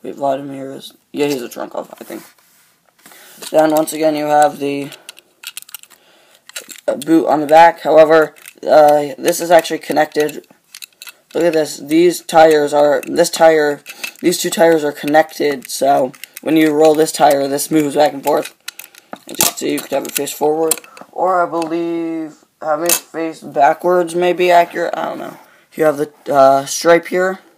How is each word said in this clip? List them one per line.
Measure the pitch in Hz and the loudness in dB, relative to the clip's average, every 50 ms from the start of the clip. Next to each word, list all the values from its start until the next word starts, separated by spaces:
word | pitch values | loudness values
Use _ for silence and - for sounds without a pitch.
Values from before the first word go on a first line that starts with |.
Wait, | - - - | -14 -14 -10
Vladimir | - 139 139 135 139 143 139 139 135 135 135 | -6 -4 -4 -4 -4 -6 -12 -14 -14 -14 -14
is... | 135 - - - _ _ _ _ | -16 -18 -20 -20 _ _ _ _
Yeah, | - 135 147 | -6 -4 -4
he's | 143 143 127 120 | -2 -4 -6 -8
a | |
Trunkov, | 113 - - - - - - - - - - | -12 -12 -14 -14 -12 -10 -12 -12 -12 -18 -20
I | - | -18
think. | - - - - - _ _ _ _ _ _ _ _ _ _ _ _ _ _ _ - - - - - - - - - | -16 -16 -16 -18 -20 _ _ _ _ _ _ _ _ _ _ _ _ _ _ _ -20 -20 -20 -20 -20 -20 -20 -14 -2
Then, | - 156 156 156 | 0 2 2 2
once | 151 156 160 156 156 | 2 0 -2 -2 -4
again, | 151 160 156 151 | -2 -2 -2 -2
you | 147 151 | -2 -4
have | 151 147 151 151 143 143 | 0 2 2 2 2 0
the, | 143 143 143 143 139 139 143 - - _ - - - _ _ _ _ - - _ - - - - - - _ _ _ _ _ _ _ _ _ _ _ _ - _ - - - - - _ | -4 -6 -6 -6 -6 -10 -12 -16 -20 _ -20 -20 -20 _ _ _ _ -20 -18 _ -18 -20 -20 -20 -20 -20 _ _ _ _ _ _ _ _ _ _ _ _ -20 _ -20 -20 -20 -20 -10 _
uh, | - 110 | -6 -6
boot | 113 - 147 165 160 123 | -6 -2 0 0 2 2
on | - 135 151 | 0 -2 -2
the | 151 | 0
back. | 139 156 160 165 170 160 - | 4 6 8 8 6 4 0
However, | - 151 156 156 160 151 160 160 156 151 _ - - - _ _ - | -2 2 6 6 6 6 6 4 2 0 _ -20 -20 -20 _ _ 0
uh, | - 123 151 151 147 147 151 147 143 - - | 4 6 6 6 6 4 2 0 -4 -10 -4
this | 131 151 175 139 | -4 -2 -2 -2
is | 165 165 | 0 4
actually | 180 165 160 - 160 151 | 4 2 4 2 -8 -8
connected. | - - 156 147 151 147 - 151 151 147 147 - - _ _ _ _ _ _ - - _ _ _ - - _ _ _ _ - | -6 -4 -2 -2 -2 -2 -2 -2 -2 -2 -4 -12 -20 _ _ _ _ _ _ -20 -20 _ _ _ -20 -20 _ _ _ _ -4
Look | 156 165 | -2 0
at | 175 156 | 0 0
this. | 160 151 143 147 | 0 -4 -4 -8
These | - - 143 151 165 175 180 165 - | -14 -6 -2 2 4 4 2 2 -2
tires | - - 175 165 160 160 156 151 147 147 147 | -10 0 4 6 6 6 6 2 0 0 2
are... | 147 147 147 143 - - | 2 2 2 2 0 -2
This | - 135 147 175 - | -4 0 0 0 0
tire... | - - 170 160 160 156 151 147 143 147 _ - - - - - - - | 2 4 4 4 4 4 0 0 -2 -6 _ -20 -18 -16 -16 -16 -14 -4
These | - 165 180 - | -4 -2 -2 -2
two | - 175 | -6 -6
tires | - - 170 165 165 160 147 | 0 2 2 2 2 2 0
are | 147 | -4
connected, | 143 - - 147 147 156 156 - - - 147 147 143 127 - - | -6 -6 -6 0 2 0 0 0 -4 -4 -4 -4 -4 -6 -10 -14
so | - - 131 135 143 143 139 127 - - - _ _ - | -8 -4 0 0 2 0 0 -4 -6 -16 -20 _ _ -12
when | - - 156 | -6 0 2
you | 160 156 156 | 2 2 2
roll | 147 147 156 160 151 | 2 4 4 4 4
this | 151 160 156 | 4 0 -2
tire, | - - 151 147 147 139 139 | 0 2 2 2 2 2 0
this | 139 139 147 - - | -2 -4 -6 -4 -2
moves | 160 156 151 143 139 | -2 -2 -2 0 0
back | 147 151 143 139 | 0 0 0 -2
and | 139 127 | -4 -4
forth. | 143 151 156 151 - _ _ _ - _ - - _ _ - _ _ - - _ | -2 -2 -2 -4 -8 _ _ _ -20 _ -20 -20 _ _ -20 _ _ -20 -20 _
As | - - - | -18 -4 -2
you | - | -2
can | - - | -2 -2
see, | - - - 143 | -6 -6 -6 -6
you | 143 | -6
could | - - | -6 -6
have | 139 139 - | -6 -6 -6
it | 151 | -8
face | - - 143 139 | -8 -8 -8 -8
forward, | - - 147 151 151 160 165 160 160 - - - - - - _ | -6 -4 -2 -2 0 0 -2 -2 -4 -6 -8 -20 -20 -20 -20 _
or | _ - 170 185 190 180 | _ -4 -2 -2 0 -2
I | 170 151 | -2 -2
believe | 151 170 165 156 165 170 170 170 170 170 165 165 165 160 160 151 151 _ _ _ _ _ | -4 -6 -6 -6 -6 -6 -6 -6 -6 -8 -8 -8 -8 -10 -10 -12 -16 _ _ _ _ _
having | - 156 156 151 170 | -6 -6 -4 -2 -2
it | 175 | -4
face | 165 - - _ - 156 165 160 160 - | -4 -4 -6 _ -10 -10 -8 -8 -10 -14
backwards | - 147 143 151 139 151 160 151 - 175 185 180 175 165 165 | -18 -8 -2 2 2 2 2 0 0 0 0 0 0 -2 -2
may | 175 180 180 | -2 -2 -2
be | 175 170 180 180 | 0 0 2 4
accurate. | 175 175 175 170 - 170 170 - - | 4 4 2 2 -4 -8 -6 -6 -6
I | - 160 | -6 -8
don't | 151 - | -8 -8
know. | - - - - - - _ _ _ _ _ _ | -10 -12 -14 -16 -20 -20 _ _ _ _ _ _
You | - 156 | 0 0
have | 156 143 | 0 0
the, | 139 151 151 _ _ _ - | -2 -6 -8 _ _ _ -2
uh, | 139 143 135 135 139 139 139 | 2 4 6 6 6 2 0
stripe | 143 - - - 165 170 170 170 | -4 -10 -2 2 2 2 2 2
here | - 185 180 185 190 190 190 _ _ _ | -2 -4 -2 -2 -2 -4 -8 _ _ _